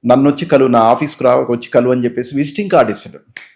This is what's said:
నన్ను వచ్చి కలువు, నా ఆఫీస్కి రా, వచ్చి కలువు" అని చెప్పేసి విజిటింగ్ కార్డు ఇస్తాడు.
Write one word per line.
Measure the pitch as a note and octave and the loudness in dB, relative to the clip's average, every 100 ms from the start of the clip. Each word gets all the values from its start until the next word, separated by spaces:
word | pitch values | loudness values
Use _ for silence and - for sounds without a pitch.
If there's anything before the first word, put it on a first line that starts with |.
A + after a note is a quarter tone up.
| A#2+ | 0
నన్ను | C3 C#3+ | 2 2
వచ్చి | C#3 E3+ | 0 0
కలువు, | C3+ C3 | 2 4
నా | A#2+ | 4
ఆఫీస్కి | A2+ B2+ D3 - | 4 2 -2 -2
రా, | B2+ B2+ | 0 0
వచ్చి | B2 A#2+ - | -2 -6 -2
కలువు" | A#2+ B2 | 0 0
అని | B2 | -2
చెప్పేసి | A#2+ B2 A#2+ C#3 | -4 -6 -6 -4
విజిటింగ్ | C#3+ - G3 | -4 -6 -2
కార్డు | E3 A2 | 0 0
ఇస్తాడు. | G2 F2+ - _ - - | -4 -10 -18 _ -20 -20